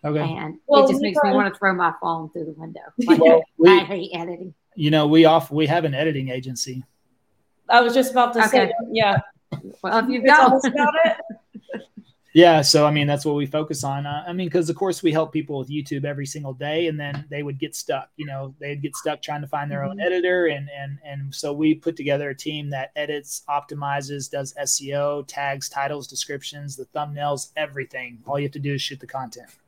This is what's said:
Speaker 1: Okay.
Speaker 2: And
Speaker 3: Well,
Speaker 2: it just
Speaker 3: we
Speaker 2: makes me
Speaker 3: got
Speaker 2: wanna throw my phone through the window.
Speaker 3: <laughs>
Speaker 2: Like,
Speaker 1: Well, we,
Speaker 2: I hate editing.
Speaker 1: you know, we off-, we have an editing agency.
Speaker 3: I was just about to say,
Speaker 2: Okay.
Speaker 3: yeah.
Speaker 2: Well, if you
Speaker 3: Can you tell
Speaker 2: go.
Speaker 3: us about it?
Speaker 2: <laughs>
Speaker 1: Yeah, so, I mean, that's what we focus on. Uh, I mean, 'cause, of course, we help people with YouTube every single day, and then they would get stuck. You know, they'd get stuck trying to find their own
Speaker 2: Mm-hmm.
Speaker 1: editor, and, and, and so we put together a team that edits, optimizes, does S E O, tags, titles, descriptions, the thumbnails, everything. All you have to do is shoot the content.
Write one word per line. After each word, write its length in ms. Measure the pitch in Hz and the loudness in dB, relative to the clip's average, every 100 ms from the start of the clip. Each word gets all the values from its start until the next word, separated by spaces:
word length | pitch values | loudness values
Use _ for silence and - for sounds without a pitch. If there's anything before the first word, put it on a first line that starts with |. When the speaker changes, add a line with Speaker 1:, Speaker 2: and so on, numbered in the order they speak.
| 147 | -2
Speaker 1:
Okay. 140 | 151 151 165 | -2 -2 -4
Speaker 2:
And 220 | 156 - - | -8 -12 4
Speaker 3:
Well, 180 | 285 | 6
Speaker 2:
it 40 | 269 | 6
just 140 | 269 | 4
Speaker 3:
we 60 | 214 | 0
Speaker 2:
makes 120 | 196 | 2
me 80 | - | 2
Speaker 3:
got 60 | - | 4
Speaker 2:
wanna 180 | 196 | 0
throw 200 | 185 196 | 0 0
my 180 | 180 170 - | 2 0 0
phone 300 | 175 165 160 | -4 -4 -6
through 160 | 170 160 | -10 -10
the 60 | |
window. 280 | 151 165 - - | -12 -16 -16 -14
Speaker 3:
<laughs> 180 | - 240 | -4 4
Speaker 2:
Like, 140 | 320 | 6
Speaker 1:
Well, 220 | 160 165 - - | 8 6 4 6
we, 100 | 175 | 8
Speaker 2:
I 160 | 185 | 8
hate 260 | - 196 190 | 4 -6 -6
editing. 400 | 175 170 170 185 - _ | -8 -8 -12 -14 -18 _
Speaker 1:
you 160 | - 147 | -2 2
know, 160 | 156 147 | 4 6
we 200 | 160 160 | 8 8
off-, 240 | 160 160 | 6 2
we 160 | 143 151 | -2 0
have 180 | 170 | 0
an 80 | 156 | 0
editing 360 | 135 160 143 131 | -2 -2 -2 -6
agency. 520 | 127 127 123 135 127 - _ _ _ _ _ _ _ - | -8 -8 -10 -8 -10 -14 _ _ _ _ _ _ _ 2
Speaker 3:
I 140 | 233 | 4
was 100 | 240 | 6
just 180 | 247 254 | 2 2
about 220 | 247 240 | 2 2
to 160 | 233 220 | 2 4
say, 140 | 254 | 4
Speaker 2:
Okay. 80 | 190 - 233 | 2 -2 -4
Speaker 3:
yeah. 280 | 220 208 196 - _ _ - - - | 0 2 2 -2 _ _ -14 -14 -10
Speaker 2:
Well, 140 | 185 226 | 0 0
if 100 | 247 | 2
you 100 | 254 | 2
Speaker 3:
Can 60 | 262 | 6
you 0 | |
tell 240 | 294 254 | 8 8
Speaker 2:
go. 60 | 262 | 4
Speaker 3:
us 100 | 262 | 2
about 280 | 294 294 320 | 2 0 2
it? 120 | 330 - - 220 _ 208 _ - - | 0 0 -8 -18 _ -20 _ -16 -14
Speaker 2:
<laughs> 60 | - _ _ _ 160 | -20 _ _ _ 8
Speaker 1:
Yeah, 260 | 175 156 | 10 8
so, 220 | 143 151 | 6 4
I 60 | 147 | 4
mean, 160 | 151 143 | 4 0
that's 180 | 143 | 0
what 120 | 151 147 | 0 -2
we 100 | 139 | -2
focus 380 | 156 156 151 | -4 -4 -6
on. 220 | 139 139 143 | -6 -6 -6
Uh, 180 | 147 165 | -8 -8
I 60 | |
mean, 180 | 180 180 | -6 -2
'cause, 180 | 175 165 | 0 -2
of 60 | |
course, 300 | 165 190 175 | -2 -2 0
we 80 | 170 | 0
help 200 | 156 156 | 0 0
people 240 | 156 147 143 | -4 -6 -8
with 100 | 131 | -6
YouTube 340 | 147 139 143 | -8 -6 -6
every 220 | 147 143 139 | -6 -8 -10
single 260 | 156 139 | -10 -12
day, 360 | 127 143 156 170 | -10 -4 -2 -2
and 100 | 151 | -4
then 260 | 143 143 143 | -8 -10 -10
they 140 | 143 | -10
would 160 | 143 139 | -8 -8
get 160 | 156 - | -8 -10
stuck. 340 | - 139 - - | -6 -6 -8 -14
You 100 | 147 | -12
know, 260 | 135 135 135 | -10 -12 -12
they'd 240 | 143 143 | -12 -8
get 140 | 143 - | -10 -8
stuck 260 | 156 147 | -8 -8
trying 180 | - 147 | -8 -8
to 40 | 143 | -6
find 240 | 147 147 | -6 -6
their 140 | 143 | -6
own 140 | 139 196 | -6 -4
Speaker 2:
Mm-hmm. 20 | |
Speaker 1:
editor, 460 | 180 185 180 180 170 | -2 0 0 2 0
and, 220 | 143 143 143 | -2 -8 -12
and, 220 | 139 143 | -12 -12
and 280 | 151 139 139 | -12 -12 -10
so 200 | - 147 | -8 -8
we 220 | 147 156 156 | 0 0 0
put 180 | - | -4
together 360 | 165 143 143 143 | -6 -2 -2 -2
a 40 | |
team 360 | 135 156 151 143 | -8 -10 -8 -8
that 200 | 139 135 151 | -8 -8 -8
edits, 480 | 147 147 143 - - | -6 -8 -10 -14 -6
optimizes, 800 | 143 - 147 143 143 139 143 135 | -6 -6 -10 -6 -6 -6 -10 -8
does 240 | 143 135 - | -8 -8 -8
S 260 | 139 - | -4 -4
E 140 | 139 143 | -4 -4
O, 260 | 143 147 | -2 -4
tags, 460 | 139 - 143 139 - | -8 -8 -6 -6 -8
titles, 400 | 139 139 147 127 | -6 -6 -6 -10
descriptions, 680 | 131 - 139 - 147 143 | -12 -10 -10 -12 -14 -14
the 120 | 135 127 | -14 -12
thumbnails, 640 | 156 147 143 143 139 - - | -8 -8 -6 -4 -4 -6 -8
everything. 640 | 147 139 131 131 123 117 117 | -8 -8 -10 -12 -14 -18 -8
All 140 | 143 | -4
you 60 | 143 | -4
have 60 | |
to 40 | 143 | -6
do 160 | 143 | -6
is 80 | 139 | -6
shoot 160 | - 135 | -6 -12
the 80 | 123 | -12
content. 440 | 135 123 120 120 _ | -12 -12 -16 -20 _